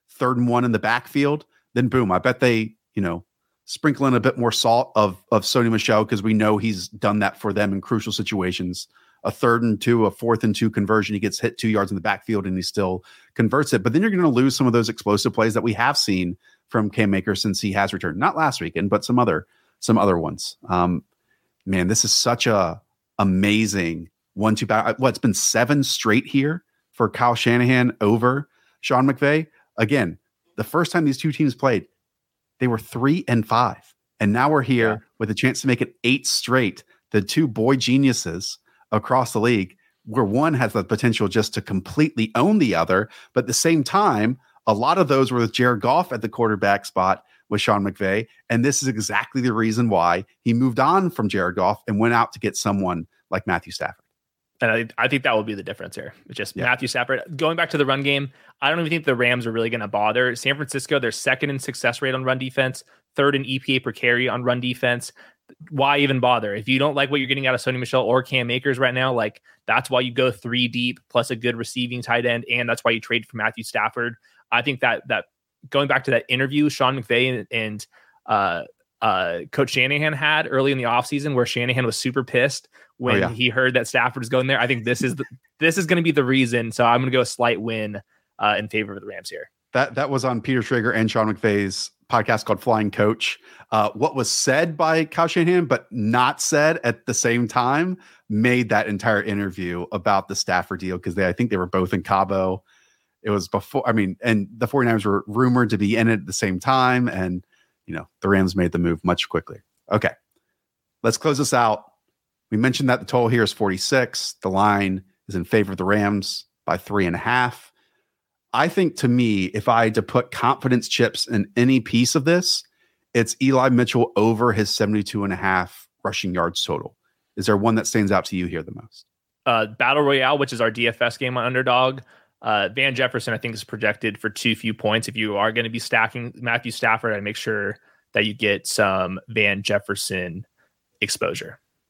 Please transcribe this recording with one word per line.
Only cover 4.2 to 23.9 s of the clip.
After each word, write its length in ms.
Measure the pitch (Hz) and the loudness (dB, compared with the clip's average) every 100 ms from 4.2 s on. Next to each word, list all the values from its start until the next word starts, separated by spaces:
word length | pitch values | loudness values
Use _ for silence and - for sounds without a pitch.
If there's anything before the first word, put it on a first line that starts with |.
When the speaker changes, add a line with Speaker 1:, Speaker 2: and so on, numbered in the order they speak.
| 123 123 | 2 0
Speaker 1:
more 140 | 117 | 0
salt 400 | - 123 117 131 110 | 0 2 2 2 2
of, 280 | 104 87 - | 2 0 0
of 120 | 110 | 0
Sony 280 | - 131 117 | 2 2 2
Michel, 340 | 113 - 110 110 | 2 2 2 2
'cause 180 | 104 | 0
we 100 | 110 | 0
know 240 | 107 107 104 | 2 4 2
he's 300 | 113 95 90 | 0 -4 -8
done 320 | 98 104 107 | -4 -2 0
that 200 | 98 - | 0 -2
for 140 | 107 | -4
them 200 | 101 104 | 0 0
in 80 | 98 | -2
crucial 300 | - 113 110 | -2 -4 -2
situations. 760 | 104 98 104 90 - 90 90 - _ _ _ | -6 -4 -2 -2 -4 -6 -8 -12 _ _ _
A 80 | 101 | -8
third 300 | - 123 117 | 0 2 2
and 180 | 117 104 | 2 0
two, 260 | 120 120 104 | 2 2 2
a 60 | |
fourth 320 | - 117 113 | 0 -2 0
and 120 | 110 104 | 0 0
two 160 | 113 | 0
conversion, 420 | 110 101 110 101 | 0 0 0 0
he 60 | 104 | -2
gets 200 | 101 - | -4 -2
hit 180 | 117 - | -4 -2
two 100 | 113 | 0
yards 240 | 104 98 | 0 0
in 40 | 98 | -4
the 60 | |
backfield 460 | 101 98 - 107 95 | -4 -4 -4 -4 -2
and 80 | 92 | -4
he 60 | |
still 420 | 85 - 95 92 - - _ - | -4 -2 -2 -4 -8 -20 _ -2
converts 380 | 110 135 143 | 0 2 2
it. 100 | 117 | 0
But 100 | 117 | 2
then 80 | 143 | 2
you're 80 | 220 | 2
gonna 200 | 190 165 | 2 2
lose 260 | 120 135 - | 4 2 4
some 100 | 127 | 2
of 80 | |
those 160 | 120 110 | 2 0
explosive 440 | 110 101 101 120 | -2 0 0 2
plays 200 | 113 113 | 0 0
that 100 | 107 | 2
we 100 | 113 | 0
have 240 | 110 123 143 | 0 0 0
seen 400 | - 92 90 87 _ _ _ | 0 0 -2 -6 _ _ _
from 200 | 117 107 | -2 -2
Cam 240 | - 107 | 0 2
Akers 280 | 98 101 95 | 2 0 -2
since 200 | 107 92 | -2 -2
he 100 | 104 | -2
has 200 | 101 98 | 0 0
returned. 240 | 95 90 87 | -2 -6 -2
Not 200 | 165 160 | -2 0
last 240 | 156 - | -2 -2
weekend, 280 | 85 82 98 | -6 -4 0
but 140 | 107 | 0
some 160 | - 123 | 2 2
other, 260 | 117 78 - _ _ _ | 2 0 -4 _ _ _
some 180 | - 110 | 2 4
other 200 | 101 85 | 4 2
ones. 380 | 76 - - - - | -2 -6 -12 -12 -4
Um, 340 | 90 90 82 - _ _ _ _ _ - | 0 0 -2 -6 _ _ _ _ _ -4
man, 240 | 95 90 | -2 0
this 160 | 110 107 | 0 0
is 80 | |
such 340 | - 120 120 120 | 0 0 0 2
a 340 | 104 87 82 _ _ _ - | 2 0 -4 _ _ _ -2
amazing 880 | 101 92 101 104 110 98 85 | 2 2 4 2 2 0 -2